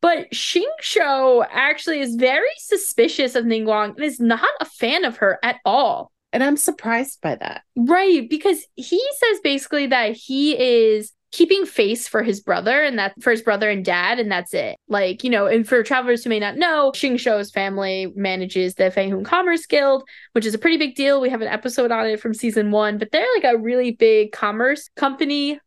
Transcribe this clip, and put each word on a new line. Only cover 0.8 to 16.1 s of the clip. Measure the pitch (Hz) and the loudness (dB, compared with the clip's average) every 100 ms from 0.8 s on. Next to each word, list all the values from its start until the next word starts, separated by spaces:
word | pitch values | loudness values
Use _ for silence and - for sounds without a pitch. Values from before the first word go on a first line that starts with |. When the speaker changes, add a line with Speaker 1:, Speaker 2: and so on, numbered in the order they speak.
| - 415 311 269 262 247 214 | -2 0 2 2 4 4 2
Speaker 1:
actually | - 277 302 - 311 | 0 0 0 -4 -4
is | 269 | -4
very | 233 254 277 494 640 | 0 2 2 0 -4
suspicious | - 415 - - 233 - 262 | -2 -2 -2 2 2 2 -2
of | 254 | 0
Ningguang | 233 226 220 214 214 208 | 0 0 0 0 -2 -4
and | |
is | 302 240 | -6 0
not | 233 226 392 587 | 0 2 0 -2
a | |
fan | 320 - - 330 | -8 -4 -2 0
of | 330 233 | -2 0
her | 196 185 | 0 2
at | 233 - - | -2 -2 0
all. | 226 254 - - _ _ | 2 2 -2 -8 _ _
Speaker 2:
And | 233 | -2
I'm | 269 294 | 0 0
surprised | - 294 220 233 269 - | 0 -4 -2 -2 -4 -6
by | 160 131 | -6 -6
that. | - - _ - | -8 -12 _ -2
Speaker 1:
Right, | 240 349 392 330 233 | 2 4 4 2 2
because | 302 392 311 - | -2 0 -2 -4
he | - 254 349 523 554 | -18 -4 -2 -2 0
says | 480 403 | 0 0
basically | 302 277 - 294 277 | -2 -4 -4 -4 0
that | 254 220 226 | 0 0 -4
he | - 262 294 285 | -6 -2 0 2
is | 254 240 226 214 214 _ _ | 2 4 4 2 -2 _ _
keeping | - 330 381 370 | 0 4 4 0
face | - 202 233 - | 0 0 0 -2
for | - | -2
his | 233 202 | 0 -4
brother | - 175 190 269 | -2 -2 2 0
and | 302 240 | 0 0
that, | 196 - | -4 -2
for | - | 0
his | 226 | 0
brother | 226 202 214 | 0 0 0
and | 202 | 0
dad, | 185 175 180 240 | 0 0 0 -2
and | 214 | -2
that's | 185 180 | -2 -4
it. | 170 117 - _ | -6 -6 -8 _
Like, | 202 190 196 | -2 -2 -2
you | 254 | -2
know, | 233 202 | 0 2
and | 226 220 | 2 2
for | 247 | 0
travelers | 226 262 247 | 2 -2 0